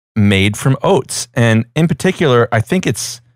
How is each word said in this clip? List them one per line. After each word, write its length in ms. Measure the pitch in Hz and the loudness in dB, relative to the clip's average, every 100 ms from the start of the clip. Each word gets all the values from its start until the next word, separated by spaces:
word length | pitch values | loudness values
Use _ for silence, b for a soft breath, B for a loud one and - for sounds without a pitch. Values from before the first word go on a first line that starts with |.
| _ 107 | _ -2
made 420 | 101 98 101 104 | 2 2 0 0
from 180 | 139 - | -2 0
oats. 460 | 170 190 - - - | 0 0 -2 -10 -6
And 320 | 123 117 110 - 151 | 0 2 2 0 -2
in 120 | 165 | -2
particular, 640 | 151 185 - 139 120 117 | 0 -2 0 2 2 2
I 80 | 113 | -2
think 260 | - - 160 | -2 -2 -2
it's, 360 | - - - _ | -6 -10 -14 _